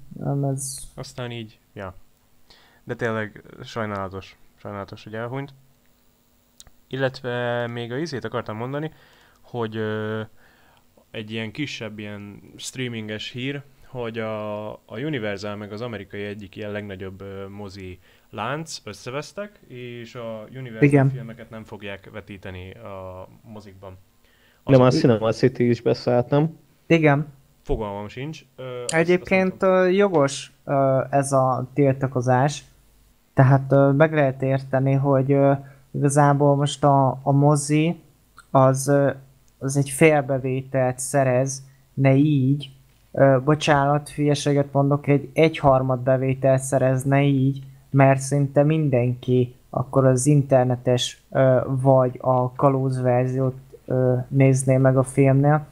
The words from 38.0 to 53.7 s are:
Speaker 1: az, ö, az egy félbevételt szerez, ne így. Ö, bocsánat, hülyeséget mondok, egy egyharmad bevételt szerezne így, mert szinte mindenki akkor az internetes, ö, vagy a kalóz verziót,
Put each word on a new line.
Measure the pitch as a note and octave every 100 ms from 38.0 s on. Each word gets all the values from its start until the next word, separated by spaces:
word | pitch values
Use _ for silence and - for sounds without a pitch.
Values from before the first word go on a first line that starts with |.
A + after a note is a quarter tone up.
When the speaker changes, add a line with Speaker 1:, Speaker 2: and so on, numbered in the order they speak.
| - _ _ _ _
Speaker 1:
az, | C3+ C3 C3+ C#3
ö, | C#3+ C#3 - - _ _ _
az | C3+ C#3+
egy | C#3
félbevételt | - D#3+ D3 C3+ C3+ C3 C3 C3 C3+ B2+ B2
szerez, | - C#3+ C3 B2 C3+ C3+ - _ _
ne | - C3+
így. | C3+ D3+ C#3+ B2+ D3 - - _ _ _
Ö, | - C#3 C3
bocsánat, | C3+ D3+ D#3+ C#3+ C#3 D3 D3
hülyeséget | - D3 D3 D3 C#3+ C#3
mondok, | C#3+ C#3 C#3+ C#3
egy | C#3+ C3+
egyharmad | - D#3+ D#3+ C#3+ C3 C3 B2+
bevételt | B2+ C3 C3 C3 C3+ C3
szerezne | C3+ C3+ C3 C3 C#3 C#3
így, | C#3+ C#3 C3 C#3 - - _
mert | C#3 C3+ C3+
szinte | - C#3+ C#3 D3
mindenki | D3 D#3+ D3+ B2 B2 B2 - B2+ B2 - _
akkor | - A#2+ C3+ C3
az | B2+ C3+
internetes, | D3 C#3 C3+ B2+ B2 B2+ B2 - - _
ö, | C3+ C3 B2+ -
vagy | C3 C3+ C3 B2+ B2+
a | B2+ B2+ B2
kalóz | - C#3+ C3+ C3+ C3
verziót, | B2+ B2 B2+ B2+ C3 C3 -